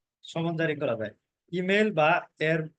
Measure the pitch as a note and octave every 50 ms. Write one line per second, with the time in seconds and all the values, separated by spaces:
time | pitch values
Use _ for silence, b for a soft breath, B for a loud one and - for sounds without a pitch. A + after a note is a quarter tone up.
0 | _ _ _ _ _ - - E3 E3 E3+ E3+ D#3+ E3 D3+ D3+ D3 D3+ C3 A#2 G#2+
1 | G#2+ G#2 - _ _ _ _ _ _ _ E3+ F3+ F3+ F#3 G3 G#3 G#3+ G#3+ F3+ D#3
2 | D3+ D#3 E3 D#3+ - - _ _ D#3 D#3 D#3+ D#3+ D#3+ D#3 -